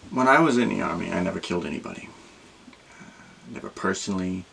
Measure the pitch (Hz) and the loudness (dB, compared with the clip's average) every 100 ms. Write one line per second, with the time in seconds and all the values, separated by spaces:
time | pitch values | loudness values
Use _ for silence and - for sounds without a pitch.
0 | - 127 131 143 165 123 113 95 85 85 | -6 2 6 6 6 4 2 0 -2 -4
1 | 87 90 90 87 - 87 80 73 - - | -2 -2 -2 -2 -4 -4 -2 -6 -8 -12
2 | - - - - - - - - - - | -16 -20 -20 -20 -20 -20 -20 -20 -20 -20
3 | - - - - - - - - 95 95 | -20 -20 -20 -20 -16 -14 -12 -4 -2 -2
4 | - 95 92 92 92 | -2 -2 -2 -4 -8